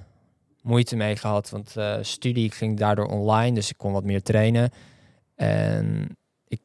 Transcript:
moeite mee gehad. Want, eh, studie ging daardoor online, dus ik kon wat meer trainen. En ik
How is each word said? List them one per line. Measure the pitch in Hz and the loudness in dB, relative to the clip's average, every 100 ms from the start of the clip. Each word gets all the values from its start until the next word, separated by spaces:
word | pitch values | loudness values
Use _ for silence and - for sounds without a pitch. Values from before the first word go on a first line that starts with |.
| - _ _ _ _ _ | -20 _ _ _ _ _
moeite | 120 120 117 117 | 0 2 2 0
mee | 107 104 | -2 -2
gehad. | 107 104 - | -2 -2 -2
Want, | 104 104 110 | -8 -10 -6
eh, | 104 104 | -4 -4
studie | 104 - 127 120 110 | -6 -4 -2 0 -2
ging | - 110 107 | -2 -4 0
daardoor | 107 104 104 | 2 2 0
online, | 104 104 107 120 117 | -2 2 2 2 0
dus | 104 | -2
ik | - | -6
kon | 101 | -4
wat | 98 | -2
meer | 101 98 | -2 -2
trainen. | - 110 110 117 120 - - _ _ _ _ - | 2 4 4 4 2 -2 -16 _ _ _ _ -4
En | - 53 53 53 53 52 50 - _ _ _ | 0 2 0 0 -2 -2 -6 -10 _ _ _
ik | - | -12